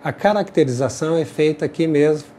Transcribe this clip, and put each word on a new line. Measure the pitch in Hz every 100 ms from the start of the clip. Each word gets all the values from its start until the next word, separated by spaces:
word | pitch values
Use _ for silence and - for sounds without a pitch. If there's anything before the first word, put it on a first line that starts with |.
A | 151
caracterização | - 196 208 202 - 143 120 131 - 156 165
é |
feita | 156 - 156 156 147
aqui | - 165
mesmo | 147 151 151 -